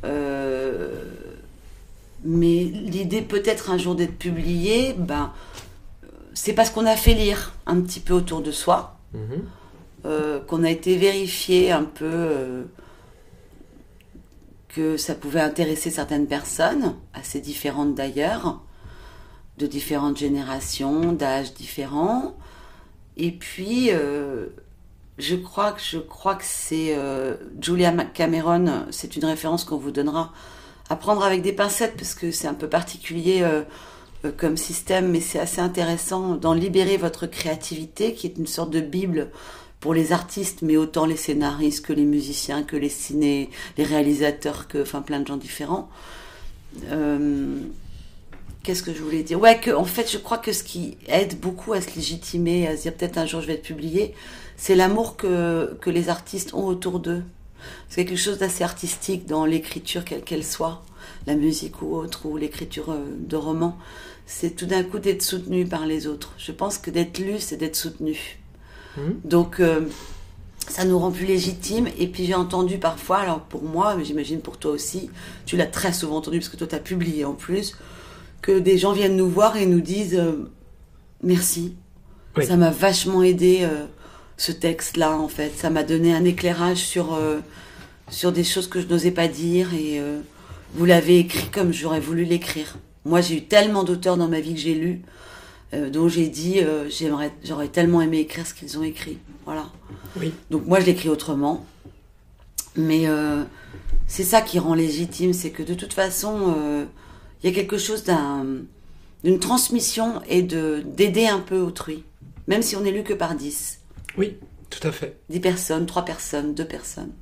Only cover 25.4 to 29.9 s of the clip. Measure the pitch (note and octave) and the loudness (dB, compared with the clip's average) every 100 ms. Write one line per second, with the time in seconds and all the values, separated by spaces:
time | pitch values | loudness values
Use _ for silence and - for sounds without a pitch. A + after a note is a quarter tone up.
25.4 | F3+ - G#3 G#3 - E3 D#3 - G3 F#3+ | -4 0 0 0 -8 -8 -10 -4 -2 -2
26.4 | - - - D#3+ D#3+ D3 C#3 C3+ C3 - | -4 -8 -4 -2 0 0 -2 -4 -4 -6
27.4 | - - - F3 F3 E3+ E3+ - E3 E3 | -10 -8 -2 4 4 4 -2 0 2 2
28.4 | D#3+ E3+ F3+ B2+ - - - - D#3 D#3 | 4 4 4 2 -4 -10 -8 -2 -2 0
29.4 | D#3+ E3 - D3 C#3 | -2 -2 -2 -4 -4